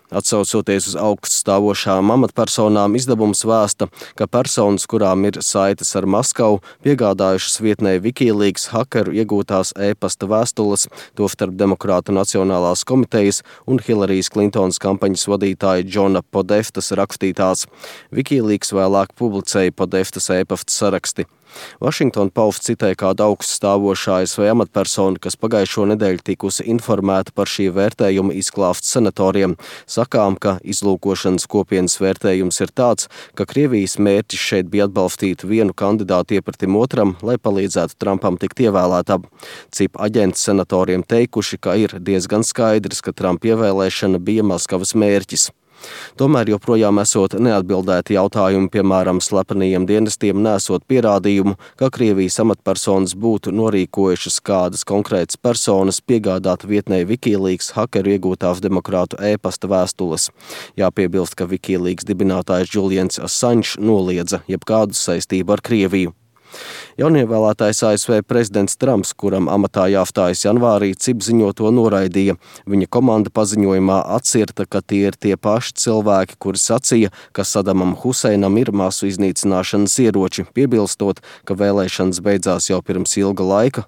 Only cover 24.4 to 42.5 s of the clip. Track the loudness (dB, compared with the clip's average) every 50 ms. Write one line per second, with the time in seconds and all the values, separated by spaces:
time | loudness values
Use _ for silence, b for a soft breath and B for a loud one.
24.4 | 2 2 2 2 0 0 -2 -2 -2 -2 -2 0 0 0 0 -2 -6 -10 -8 -4
25.4 | -4 0 0 0 0 0 -2 -2 0 0 0 0 0 0 -2 -2 -4 -6 -6 -4
26.4 | -4 -6 -4 -4 -2 -2 -2 -2 0 0 0 0 2 0 0 0 -2 -4 -4 -4
27.4 | -4 -2 -2 -2 -2 -2 0 0 0 0 0 0 0 2 2 2 0 0 -2 -4
28.4 | -6 -6 -2 0 0 0 0 -2 -4 -2 0 0 0 0 0 0 0 2 2 2
29.4 | 0 0 -2 -4 B B B B B B -4 -4 -2 0 2 2 2 2 0 0
30.4 | 0 -2 -2 -2 -4 -6 -6 -2 0 0 0 0 0 -2 -2 0 0 0 0 0
31.4 | -2 -2 -2 -2 0 0 0 0 0 0 -2 0 0 -2 0 0 0 0 0 0
32.4 | 0 -2 -2 -4 -4 -4 -2 0 2 2 2 0 -4 -10 B B B B B -6
33.4 | -6 -2 0 0 2 2 2 0 0 -2 0 0 2 4 2 2 0 -2 -6 -6
34.4 | -4 -2 -2 -2 -2 0 0 0 0 0 0 0 0 -2 -2 -2 -2 -2 -2 -4
35.4 | -4 0 2 2 2 0 0 -2 -2 0 0 0 0 0 0 0 0 0 -2 -2
36.4 | -2 -4 -8 -4 -2 0 2 2 2 0 0 0 0 0 0 -2 -4 -4 -2 -2
37.4 | -2 -2 -2 0 -2 -2 -2 -2 -2 -2 -4 -4 -2 -2 -2 0 0 -2 -2 -2
38.4 | -4 -4 -2 0 2 2 4 2 2 2 2 0 0 0 0 -2 -2 -6 B B
39.4 | B B B B B B -4 -2 -2 -2 -2 -2 -4 0 2 2 2 2 0 -2
40.4 | 0 0 0 0 0 0 0 0 0 0 0 -2 -2 0 2 2 2 0 0 -4
41.4 | -4 -4 -6 -6 -2 0 0 2 0 0 -2 -4 -2 -2 -2 0 0 0 0 0
42.4 | 0 -2